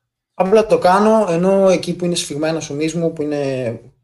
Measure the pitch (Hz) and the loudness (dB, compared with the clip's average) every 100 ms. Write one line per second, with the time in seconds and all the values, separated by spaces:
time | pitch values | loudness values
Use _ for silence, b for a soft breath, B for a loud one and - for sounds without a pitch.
0 | _ _ _ - 185 214 214 165 180 190 | _ _ _ -4 2 2 4 2 4 4
1 | 214 220 202 165 185 196 190 180 - 170 | 4 2 2 0 2 4 4 2 -2 -6
2 | 180 170 - 143 156 160 151 143 160 160 | -4 -4 -6 -6 -4 -4 -6 -6 -4 -2
3 | 165 165 147 147 139 131 123 117 - _ | -4 -4 -6 -4 -4 -4 -6 -8 -12 _